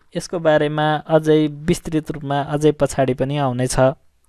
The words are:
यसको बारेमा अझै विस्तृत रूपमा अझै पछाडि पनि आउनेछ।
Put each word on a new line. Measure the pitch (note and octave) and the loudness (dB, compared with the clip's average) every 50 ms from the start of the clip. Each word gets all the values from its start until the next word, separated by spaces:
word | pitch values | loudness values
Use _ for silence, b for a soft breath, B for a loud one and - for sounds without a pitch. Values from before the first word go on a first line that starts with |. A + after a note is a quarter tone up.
| _ _ - | _ _ -10
यसको | F3 - - - F3 | -10 -8 -6 -6 -2
बारेमा | E3 D#3+ D3+ D3+ D3 D3 D3+ D3+ D3+ D3+ D3+ D3 - | 2 2 2 2 2 0 0 0 0 0 0 -2 -2
अझै | - D#3+ D#3 D#3 D#3 D#3 D#3 D#3 | 2 0 2 4 4 4 4 2
विस्तृत | D3+ D3 D3 D3+ E3+ F3 - - E3+ E3 D#3 D3+ - | 0 -4 -6 -4 -4 -4 -4 -4 -6 -6 -6 -4 -6
रूपमा | D#3 D3 C#3+ C#3 C#3+ C#3+ | -10 -10 -6 -4 -4 -4
अझै | C#3 D3 D3+ D3 D3+ D3+ | -4 -4 -2 2 2 2
पछाडि | C#3+ - C#3+ - - - C3+ B2+ B2+ | 2 2 0 -2 0 0 0 0 0
पनि | - C3 C3+ C#3+ D3 | -2 -2 -2 -2 -2
आउनेछ। | C#3+ C3 B2 B2 B2+ B2+ - - C3 C3 - _ _ _ _ _ _ | -2 -2 -2 -2 -2 -2 2 2 2 2 2 _ _ _ _ _ _